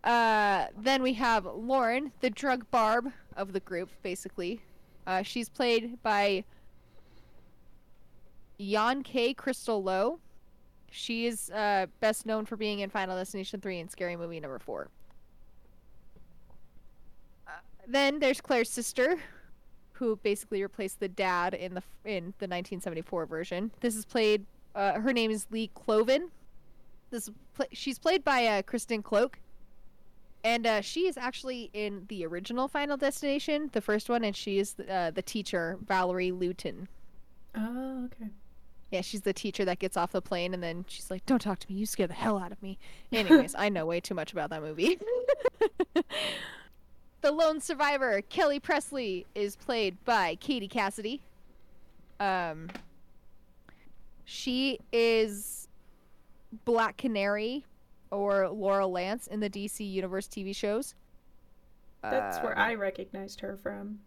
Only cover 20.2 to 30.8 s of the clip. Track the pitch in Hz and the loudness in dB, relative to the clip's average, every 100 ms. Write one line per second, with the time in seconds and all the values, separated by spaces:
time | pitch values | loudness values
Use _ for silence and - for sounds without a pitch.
20.2 | 214 202 - 196 196 - 190 - 196 190 | 0 0 -2 -4 -4 -4 -6 -4 -6 0
21.2 | 190 180 175 190 185 180 - - 208 196 | 2 2 2 -2 -6 -8 -10 -12 -4 -4
22.2 | 175 - 196 175 175 180 185 160 165 175 | -4 -8 -4 -4 -4 -6 -6 -6 -4 -4
23.2 | 160 160 175 180 214 - 240 220 - 240 | -2 -6 -4 -4 -4 -2 -2 -2 -2 2
24.2 | 214 208 202 - - - 196 190 233 247 | 4 4 0 -20 -10 0 0 2 2 2
25.2 | 220 214 - 226 220 - - 214 226 277 | 2 -2 -4 -4 -6 -4 2 4 6 4
26.2 | 349 - - - - - - - - 240 | 2 -12 -18 -18 -18 -20 -18 -20 -10 -10
27.2 | 214 214 - - - - 277 254 330 359 | -10 -14 -16 -6 -6 -4 -6 -2 2 2
28.2 | 294 262 226 208 - 233 - 220 - 208 | 4 4 4 2 0 -6 -2 -4 2 2
29.2 | 254 - - - - - - - - - | 2 -2 -18 -18 -16 -16 -18 -18 -20 -20
30.2 | - - 220 233 226 214 | -20 -4 0 2 4 2